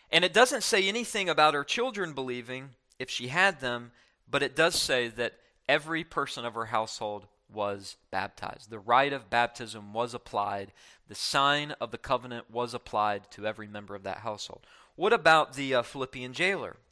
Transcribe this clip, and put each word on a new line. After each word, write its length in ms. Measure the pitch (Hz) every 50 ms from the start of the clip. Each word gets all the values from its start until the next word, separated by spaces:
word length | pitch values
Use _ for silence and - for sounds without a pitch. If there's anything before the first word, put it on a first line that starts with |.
| _ _
And 140 | - 165 180
it 80 | 180
doesn't 300 | 160 208 247 254 294 233
say 260 | - - 226 196 190 196
anything 400 | 208 240 240 - - 214 190 175
about 260 | 156 151 151 151 147
her 100 | 143 143
children 500 | - - 240 240 262 220 202 185 165 147
believing, 560 | 135 131 127 123 123 117 120 127 131 135 139 127 _ _ _ _ -
if 120 | - -
she 180 | - - 123 123
had 320 | 135 175 190 196 185 139
them, 320 | 131 123 120 120 120 117 - _ _ _ _ _ _ -
but 140 | 117 139
it 140 | 143 135 -
does 180 | 156 160 175 170
say 340 | - - - 139 127 120 117
that 260 | 110 117 120 113 - _ _ _ _ _ _ -
every 340 | 139 156 147 156 165 160
person 420 | 160 160 - 156 139 131 - 131 120
of 100 | 120 107
her 120 | 113 113
household 600 | 110 120 110 113 110 - - 113 107 104 104 98 - _ _ _ _
was 440 | 101 107 101 101 101 101 98 - - - _ _
baptized. 600 | - 95 98 101 - - - - - - - -
The 80 | 113 107
rite 340 | 95 110 120 127 139 143
of 160 | 143 135 113 92
baptism 640 | 120 120 120 117 - - 123 110 107 110 104 104
was 220 | 104 113 120 120 120
applied. 580 | 120 - - - 107 101 101 101 101 101 98 - _ - - - _ _ -
The 60 | 107
sign 580 | - - - - 143 139 143 143 147 147 147
of 180 | - - - 117
the 80 | 104 -
covenant 520 | - - 135 123 120 123 120 120 117 -
was 240 | 110 117 120 117 120
applied 560 | 120 - - - 107 104 104 104 101 101 -
to 140 | - - 104
every 200 | 107 107 110 107
member 280 | 104 104 104 104 98 101
of 100 | 101 95
that 140 | 101 92 -
household. 480 | 107 117 107 101 - - - - - - - - - _ _
What 180 | - 165 214
about 420 | 233 226 156 160 160 160 147 - 117
the, 200 | 135 139 135 131
uh, 80 | 123
Philippian 500 | 117 - - 139 131 - - 131 127 127
jailer? 440 | 127 143 175 190 196 170 117 92 - - _ _